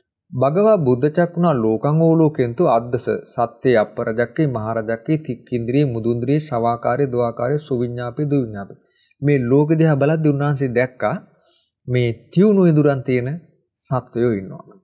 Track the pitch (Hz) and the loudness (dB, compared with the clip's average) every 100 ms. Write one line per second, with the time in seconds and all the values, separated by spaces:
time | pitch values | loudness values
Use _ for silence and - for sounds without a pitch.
0 | _ _ _ 127 135 165 214 208 127 123 | _ _ _ -2 0 2 2 4 2 2
1 | 151 151 170 170 175 135 110 110 143 156 | 0 0 -2 0 0 2 0 0 0 2
2 | 165 165 156 151 120 117 165 117 120 120 | 4 4 2 2 -2 0 2 2 0 -4
3 | - 95 - - 117 - 131 113 104 - | -4 -6 -6 -4 -4 -2 0 2 0 -4
4 | 117 113 120 - 151 113 107 113 110 117 | -6 -4 -4 -2 -2 -2 -4 -4 -4 -6
5 | - 156 156 - - 123 117 135 143 117 | -4 -4 -4 -10 -6 -6 -2 0 0 -2
6 | 117 120 120 151 156 120 117 120 120 127 | -2 -2 0 -2 -2 -2 -2 -2 -2 -2
7 | 139 120 117 117 123 147 - 127 120 120 | -2 -2 -2 -2 -4 -4 -4 -4 -4 -6
8 | 120 120 147 143 113 104 98 - _ _ | -8 -6 -2 -2 -2 -8 -12 -16 _ _
9 | _ - 139 143 120 139 151 160 160 139 | _ -4 0 2 4 2 4 2 2 2
10 | 143 160 151 139 143 139 135 117 127 - | 2 2 0 0 0 -2 -2 0 -2 -2
11 | 107 190 - _ _ _ _ _ - 123 | -6 -6 -10 _ _ _ _ _ -4 -2
12 | 120 110 _ 170 214 196 175 151 147 135 | 0 -4 _ 2 4 4 4 4 2 0
13 | 127 127 127 170 - _ _ _ - 127 | -2 -2 -2 -8 -14 _ _ _ -6 -6
14 | - 117 120 101 95 92 - - | -4 -2 0 -2 -6 -14 -20 -20